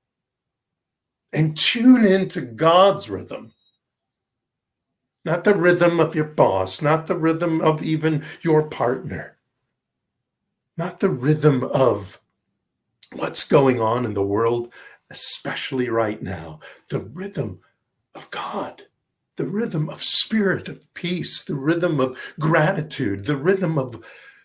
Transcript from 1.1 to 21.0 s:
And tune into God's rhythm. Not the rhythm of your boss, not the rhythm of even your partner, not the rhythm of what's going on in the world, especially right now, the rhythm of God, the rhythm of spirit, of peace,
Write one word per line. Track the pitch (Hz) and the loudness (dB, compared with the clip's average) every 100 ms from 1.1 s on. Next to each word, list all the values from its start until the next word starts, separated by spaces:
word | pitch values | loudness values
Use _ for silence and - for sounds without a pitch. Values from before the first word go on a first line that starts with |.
| _ _ | _ _
And | 147 156 | 0 0
tune | 156 - 240 247 247 208 | 2 0 4 6 8 8
into | 190 185 175 | 4 2 -4
God's | 123 110 160 175 196 - - | -8 0 4 6 6 4 -4
rhythm. | 95 - - - _ _ _ _ _ _ _ _ _ _ _ _ _ _ _ _ _ 165 | -8 -8 -14 -14 _ _ _ _ _ _ _ _ _ _ _ _ _ _ _ _ _ -4
Not | 170 | 0
the | 208 | 2
rhythm | 175 175 175 175 170 | 4 4 4 4 4
of | 151 | 0
your | 151 | 0
boss, | 151 - 123 95 92 - | -4 2 4 4 -2 -2
not | 147 160 156 | 0 0 0
the | 170 | -2
rhythm | 160 160 170 160 | 0 0 0 0
of | 160 151 | 0 0
even | 160 156 156 151 - - | -2 -2 0 -2 -6 -6
your | 170 156 | 0 2
partner, | 151 - 123 131 117 92 - _ _ _ _ _ _ _ _ _ _ _ _ _ _ - | 0 -4 -2 -2 -6 -10 -12 _ _ _ _ _ _ _ _ _ _ _ _ _ _ -10
not | 175 - | -10 -2
the | 196 | -2
rhythm | 139 131 151 151 131 | 0 0 4 4 2
of | 123 127 127 101 92 - _ _ _ _ _ _ _ _ - | 0 2 2 2 -6 -14 _ _ _ _ _ _ _ _ -20
what's | - 143 - - | -8 -2 0 4
going | 151 135 120 | 4 4 2
on | 110 120 | 0 -2
in | 117 | -4
the | 98 | -4
world, | 98 104 117 120 117 - - - _ | -2 0 0 -2 -6 -14 -20 -20 _
especially | - - - - - - 131 123 | -2 0 0 -4 -8 -6 -4 -2
right | 113 110 110 | 0 -2 -4
now, | - 90 80 78 - - _ | -8 -8 -10 -16 -20 -20 _
the | 131 | -8
rhythm | 95 143 196 190 113 95 _ _ _ _ _ | -8 -12 -10 -6 -8 -8 _ _ _ _ _
of | - - | -18 -12
God, | - - 214 - - - _ _ _ _ - | -10 -8 -8 -10 -12 -20 _ _ _ _ -8
the | - | -6
rhythm | 196 233 165 151 | -4 -4 -4 -6
of | - | -2
spirit, | - - - 220 196 160 - | 2 4 2 0 0 -2 -6
of | - _ | -16 _
peace, | - | -10